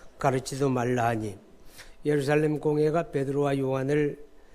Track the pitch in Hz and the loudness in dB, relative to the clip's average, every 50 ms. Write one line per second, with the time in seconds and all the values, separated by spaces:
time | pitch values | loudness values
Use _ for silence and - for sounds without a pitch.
0 | - - - - - 139 127 131 - - 139 131 143 135 131 123 120 123 127 123 | -20 -20 -10 0 0 2 2 0 -4 -4 -4 -2 0 0 2 0 0 0 0 2
1 | 113 117 117 110 110 104 95 - - - - - - - - - - - - - | 2 2 0 0 -4 -6 -8 -12 -20 -20 -20 -20 -20 -20 -20 -20 -20 -20 -16 -6
2 | - 147 147 147 131 139 147 151 156 151 151 139 - 151 151 151 151 156 147 170 | -2 0 0 2 2 2 2 4 4 2 0 0 0 0 2 2 2 2 2 0
3 | 160 - - 143 139 139 135 143 143 139 143 139 135 131 135 135 131 135 147 151 | -2 -2 -4 -4 -2 0 0 0 2 2 2 0 0 0 0 -2 0 0 2 2
4 | 147 143 131 - - - - - - - | 2 0 -2 -6 -16 -20 -20 -20 -20 -20